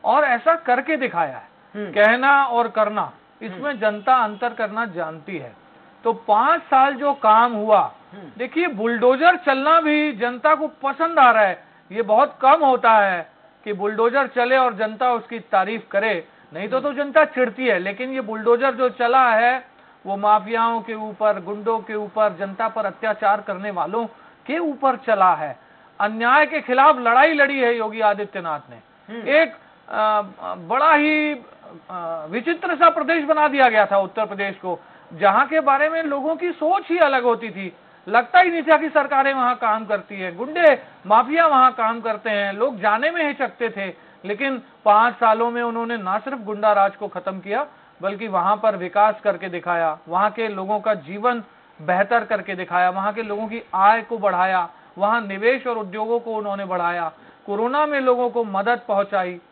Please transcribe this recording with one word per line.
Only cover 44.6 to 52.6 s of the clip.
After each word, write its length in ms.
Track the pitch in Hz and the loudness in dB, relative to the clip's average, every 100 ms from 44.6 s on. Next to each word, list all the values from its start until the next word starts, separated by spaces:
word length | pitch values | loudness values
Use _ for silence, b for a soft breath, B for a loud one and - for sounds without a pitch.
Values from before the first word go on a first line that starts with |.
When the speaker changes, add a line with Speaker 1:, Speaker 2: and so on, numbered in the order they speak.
| b b | b b
Speaker 1:
पांच 300 | 214 208 240 | 4 4 4
सालों 360 | 208 233 220 233 | 2 2 2 0
में 100 | 240 | -2
उन्होंने 360 | 240 233 233 233 | -4 -4 -6 -6
ना 220 | 185 208 | -4 -4
सिर्फ 200 | 262 262 | -6 -10
गुंडा 340 | 208 208 214 | -10 0 2
राज 220 | 202 196 | 4 2
को 120 | 196 202 | -2 -12
खत्म 320 | 180 190 190 | -8 -10 -10
किया, 280 | 185 220 294 b b _ | -6 -6 -6 b b _
बल्कि 260 | 190 202 220 | -8 -8 -4
वहां 300 | 190 180 208 | -2 0 0
पर 180 | 220 | 0
विकास 460 | 190 180 202 214 214 | -2 -4 2 2 2
करके 260 | 208 175 190 | -4 -4 -8
दिखाया, 480 | 175 170 170 165 156 - | -8 -4 -2 -2 -4 -4
वहां 240 | 175 208 | 0 0
के 160 | 214 220 | -2 -6
लोगों 320 | 196 190 208 | -6 -6 -4
का 140 | 214 | -2
जीवन 500 | 202 143 202 240 240 196 b b _ | -4 -8 -4 -2 -4 -10 b b _
बेहतर 420 | 156 185 202 233 | -2 0 2 0
करके 320 | 208 185 190 | 0 -6 -6
दिखाया, 340 | 185 | -10